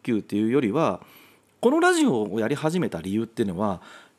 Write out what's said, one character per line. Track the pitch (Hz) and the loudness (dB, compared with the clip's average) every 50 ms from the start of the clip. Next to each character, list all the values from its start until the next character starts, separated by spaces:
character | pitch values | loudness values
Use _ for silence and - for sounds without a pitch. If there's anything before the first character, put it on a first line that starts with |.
求 | - - 117 101 | -4 -2 -2 -2
っ | |
て | - - 104 | -2 -2 -2
い | 104 110 | -2 0
う | 110 | 2
よ | 123 147 | 2 2
り | 131 101 | 0 0
は、 | 107 156 160 117 90 - - - - - - - _ _ _ _ _ _ - | 0 0 0 0 -2 -4 -10 -20 -20 -20 -20 -20 _ _ _ _ _ _ 0
こ | 247 | 2
の | 294 330 | 2 4
ラ | 349 359 370 | 4 4 4
ジ | 330 302 | 4 4
オ | 233 135 110 107 98 | 2 2 2 0 -2
を | 95 113 | -2 -2
や | 107 117 | -2 -2
り | 147 | -2
始 | 135 151 156 170 185 | -2 -2 -2 0 -2
め | 139 95 | -2 -2
た | - 82 | -4 -6
理 | 80 92 98 | -4 -2 -2
由 | 110 | -2
っ | 113 | -2
て | 110 - - | -2 -2 -4
い | 113 | -2
う | 101 | -2
の | 85 90 | -2 -2
は、 | 107 104 92 87 - - - - - - _ | -2 -2 -4 -6 -10 -18 -20 -20 -20 -20 _